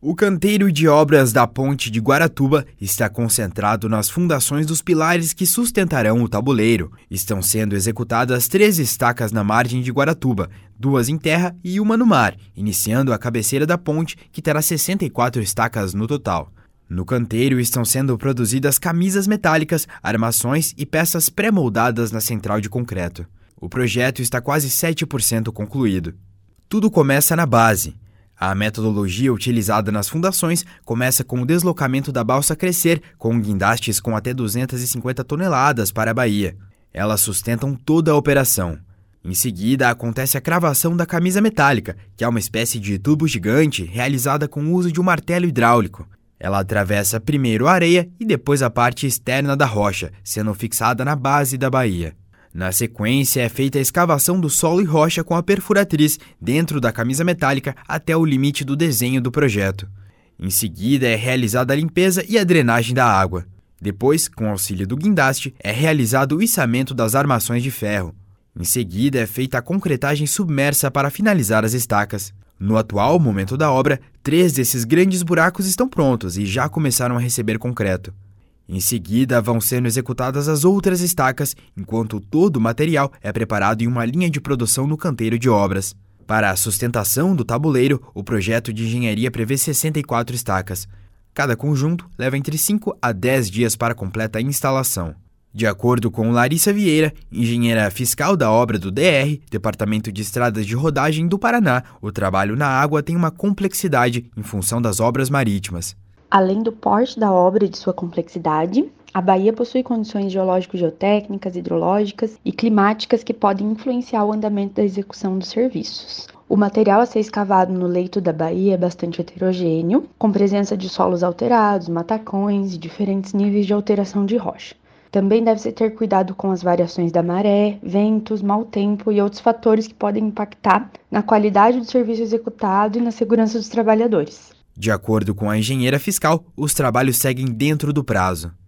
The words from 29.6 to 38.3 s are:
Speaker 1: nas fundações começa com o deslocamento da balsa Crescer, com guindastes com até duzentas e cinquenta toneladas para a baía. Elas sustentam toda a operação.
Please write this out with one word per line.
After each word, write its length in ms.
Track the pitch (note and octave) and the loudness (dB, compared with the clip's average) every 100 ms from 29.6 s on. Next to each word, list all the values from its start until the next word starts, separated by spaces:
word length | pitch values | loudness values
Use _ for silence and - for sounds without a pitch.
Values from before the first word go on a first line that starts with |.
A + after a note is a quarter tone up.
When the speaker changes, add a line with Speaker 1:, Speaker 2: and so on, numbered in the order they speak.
| G#2 G#2+ G2+ | 0 0 0
Speaker 1:
nas 160 | G#2+ G2+ | -2 -2
fundações 560 | D#3 F3+ F#3+ E3+ E3+ - - | -2 0 0 -2 -2 -4 -16
começa 380 | - A#2 D#3 D#3+ | -6 -2 0 -2
com 180 | B2+ B2+ | -2 -4
o 60 | B2 | 0
deslocamento 640 | E3+ F3+ E3+ C3+ C3 C3+ | 2 2 0 0 0 -2
da 140 | B2+ | -4
balsa 320 | A2 C3 C#3+ D#3 | 0 0 0 -2
Crescer, 440 | F3+ F3 E3 E3 - _ | -2 0 2 0 -2 _
com 240 | A2+ A#2 | 0 0
guindastes 600 | G#2 G2 G2 A#2 - G#2 | 0 0 2 0 0 -4
com 160 | - A2 | -2 -4
até 180 | G#2+ | -4
duzentas 480 | B2+ A2+ G#2+ B2+ B2+ | -4 -4 -2 -4 -4
e 60 | B2 | -6
cinquenta 340 | B2 A#2+ B2+ | -6 -6 -6
toneladas 720 | B2 D3+ F#3 C#3 C#3 B2 G2+ | -4 -2 0 2 2 2 -2
para 180 | - A2 | 0 -2
a 40 | |
baía. 420 | A2+ A#2+ G#2 F#2+ - - _ _ | 0 0 0 -2 -6 -20 _ _
Elas 280 | - G2+ G#2+ | -6 -2 0
sustentam 560 | - G2 - A#2 C#3 C3+ | -2 -2 -4 -4 -4 -6
toda 340 | - D#3 D#3+ | 0 2 4
a 60 | D3+ | 2
operação. 600 | D3 | 4